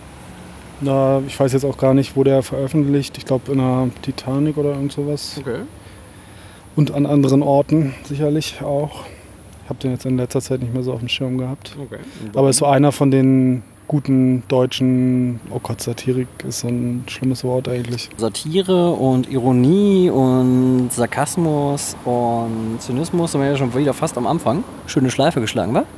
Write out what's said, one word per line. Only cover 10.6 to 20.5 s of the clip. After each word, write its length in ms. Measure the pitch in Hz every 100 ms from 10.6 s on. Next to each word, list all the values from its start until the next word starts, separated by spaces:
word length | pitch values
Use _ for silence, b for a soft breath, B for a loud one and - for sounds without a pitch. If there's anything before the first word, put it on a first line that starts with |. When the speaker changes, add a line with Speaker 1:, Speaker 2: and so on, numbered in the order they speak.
Speaker 1:
nicht 120 | 123
mehr 100 | 127
so 100 | 127
auf 60 | 127
dem 80 | 120
Schirm 280 | - 131 127
gehabt. 380 | 127 139 - 143
Speaker 2:
Okay. 180 | 131 104 B B 107 110
Speaker 1:
Aber 140 | 135
ist 80 | 131
so 80 | 143
einer 260 | 139 147
von 200 | - 139
den 520 | 135 131 131 127 127 - - -
guten 560 | 151 131 131 131 127 -
deutschen, 920 | 131 127 - 127 127 127 127 123 120 -
oh 80 | 113
Gott, 180 | - 110
Satirik 460 | - 120 131 127 123 - 131
ist 140 | 120
so 60 | 120
ein 360 | 120 120 123 120
schlimmes 360 | - 131 123
Wort 240 | 127 127 127
eigentlich. 420 | 123 117 120 - -
Speaker 2:
Satire 720 | 110 107 151 175 185 185 175
und 400 | 135 131 127 123
Ironie 760 | 135 123 123 127 190 208 190 180
und 800 | 123 131 127 127